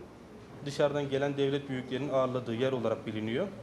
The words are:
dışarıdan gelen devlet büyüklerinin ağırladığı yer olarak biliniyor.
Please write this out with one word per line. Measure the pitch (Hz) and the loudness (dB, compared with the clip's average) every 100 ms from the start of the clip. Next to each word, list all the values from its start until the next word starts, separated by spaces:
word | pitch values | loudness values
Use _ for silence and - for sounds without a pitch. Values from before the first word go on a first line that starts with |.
| - - - - - - 143 | -10 -18 -18 -18 -16 -8 -6
dışarıdan | 139 147 147 139 | 2 4 4 0
gelen | 135 143 139 | 2 2 2
devlet | 139 139 139 | 2 2 -2
büyüklerinin | 127 120 127 143 | -4 -2 -2 2
ağırladığı | 131 127 123 117 | 2 2 0 -2
yer | 113 131 | 0 2
olarak | 127 110 98 113 | 2 0 0 -2
biliniyor. | 110 110 127 196 - | -2 0 0 -2 -6